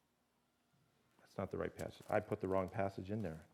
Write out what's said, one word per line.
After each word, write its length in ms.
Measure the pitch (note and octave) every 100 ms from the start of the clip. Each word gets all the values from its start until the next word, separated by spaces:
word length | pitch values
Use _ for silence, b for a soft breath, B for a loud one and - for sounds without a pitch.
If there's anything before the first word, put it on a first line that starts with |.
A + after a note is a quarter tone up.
| _ _ _ _ _ _ _ _ _ _ _ -
That's 160 | - -
not 140 | F#2+
the 80 | F#2
right 160 | E2+ -
passage. 260 | - - -
I 120 | G#2+
put 200 | - G#2+
the 80 | F#2+
wrong 200 | F#2+ F#2
passage 420 | G#2+ G2 - F#2
in 100 | A2
there. 240 | F#2+ D#2+ -